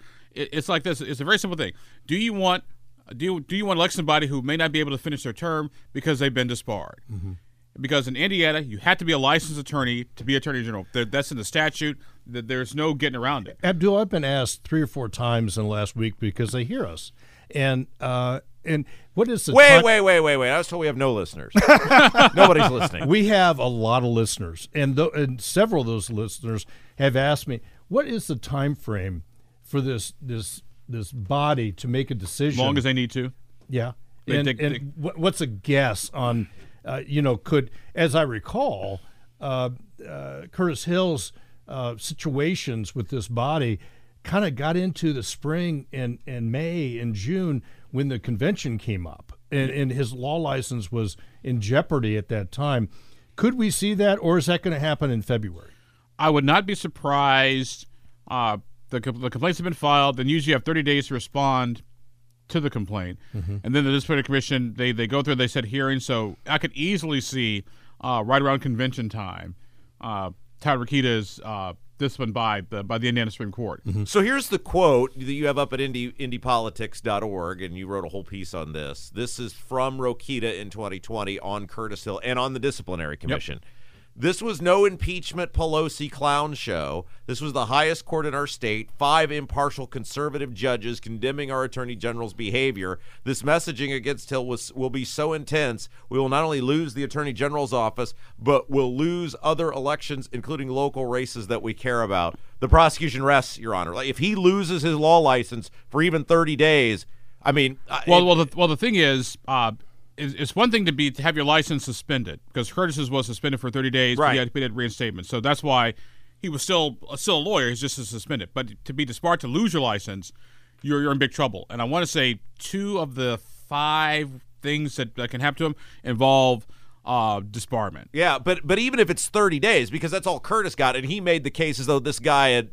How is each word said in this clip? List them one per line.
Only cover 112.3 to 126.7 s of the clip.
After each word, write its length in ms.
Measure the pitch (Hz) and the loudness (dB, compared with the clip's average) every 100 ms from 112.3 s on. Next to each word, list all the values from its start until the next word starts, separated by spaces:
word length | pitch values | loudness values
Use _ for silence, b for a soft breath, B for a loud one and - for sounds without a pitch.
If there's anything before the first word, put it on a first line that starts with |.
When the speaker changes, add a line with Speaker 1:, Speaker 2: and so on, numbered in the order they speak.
| - - | -8 -8
Speaker 1:
because 220 | - 117 | -6 -4
Curtis's 400 | - 180 143 135 | -2 -2 -2 -2
was 140 | 135 | -2
suspended 340 | 127 113 147 135 | -2 -4 -4 -2
for 120 | 127 | -4
thirty 180 | 135 131 | -2 0
days, 300 | 127 127 127 | 2 4 4
but 60 | |
he 40 | 147 | 4
Speaker 3:
Right. 100 | 131 | 4
Speaker 1:
had, 100 | 123 | 2
he 80 | 143 | -2
had 160 | 127 113 | -2 -2
reinstatement. 500 | 120 - 117 92 90 | -4 -2 -6 -6 -6
So 140 | 123 | -2
that's 220 | 120 147 | 0 0
why 320 | 151 127 117 110 b b b b | 2 2 2 -2 b b b b
he 80 | 185 | -8
was 100 | 143 | -6
still, 360 | - 180 151 117 - | 0 2 0 -4 -12
uh, 80 | 131 | -6
still 220 | - 165 | 0 0
a 20 | |
lawyer. 300 | 160 196 123 | 2 2 2
He's 100 | 120 | 0
just 160 | 135 - | -4 -6
suspended. 540 | 110 117 - 143 87 | -8 -10 -6 -6 -4
But 320 | 135 117 101 | -6 -8 -10
to 80 | - | -10
be 140 | 135 143 | -6 -6
disbarred, 340 | 117 170 170 | -2 0 0
to 80 | 135 | 0
lose 240 | 143 220 | 0 0
your 80 | 160 | 2
license, 500 | 127 104 - 98 90 - b b b b | 0 -2 -4 -10 -12 -18 b b b b
you're, 180 | 139 143 | -2 0
you're 120 | 147 | 2
in 40 | 139 | 2
big 160 | 135 | 0
trouble. 320 | - 139 98 - | 2 -2 -2 -10
And 100 | 117 | -4
I 40 | 117 | -2
wanna 180 | 160 170 | 0 0
say 340 | 160 127 113 - - | 2 2 0 -8 -14
two 400 | - 196 202 196 | -8 -4 -2 -2
of 160 | 156 | -4
the 240 | 127 123 113 - - - | -4 -2 -4 -8 -20 -8
five 640 | 143 151 156 156 151 147 131 - - | -2 0 2 2 0 -2 -8 -18 -10
things 360 | 143 151 151 - | -4 -2 -2 -4
that, 180 | 120 | -6
that 160 | - 120 | -4 -6
can 100 | 123 | -4
happen 160 | 143 139 | -6 -2
to 80 | 160 | -4
him 100 | 147 b b | -4 b b
involve, 600 | - 117 135 135 131 123 - | -6 2 6 6 6 2 -4